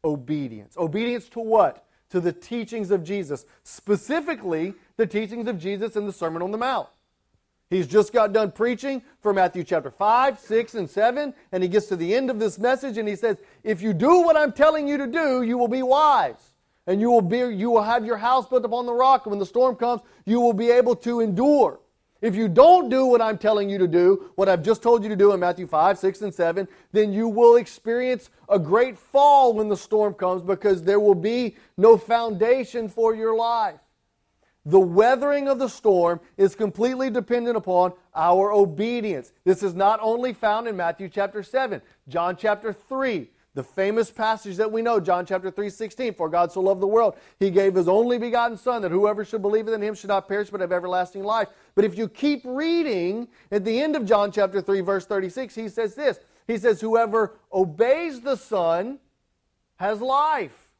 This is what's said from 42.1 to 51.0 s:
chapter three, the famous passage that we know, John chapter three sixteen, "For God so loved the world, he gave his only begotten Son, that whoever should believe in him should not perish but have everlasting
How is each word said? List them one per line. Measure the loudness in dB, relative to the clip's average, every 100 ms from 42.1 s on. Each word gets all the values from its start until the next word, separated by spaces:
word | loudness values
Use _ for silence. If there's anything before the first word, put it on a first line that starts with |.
| -4 -4 -2
chapter | -2 -2 -6
three, | -12 _ -6 -4 -4 -8 _ _ -14
the |
famous | -10 -4 -2 0 -4
passage | -4 -4 -4 -8 -4
that | -4
we | -2
know, | 0 -2
John | 0 -2 -2
chapter | -6 -6
three | -8 -10
sixteen, | -8 -12 -6 -8
"For | -4 -4
God | 0 0
so | 0
loved | -2 0
the | 0
world, | 2 2 -2 _ _
he | 0
gave | 2 2
his | 2 2
only | 2 2 -2
begotten | -2 -2 -2 -4
Son, | -6 -4
that | -2
whoever | 0 0 -2 -6
should | -6
believe | -2 -2 -2
in | -6
him | -6 -8
should | -4
not | -4 -2
perish | -6 -6
but | -8
have | -4
everlasting | -4 -4 -4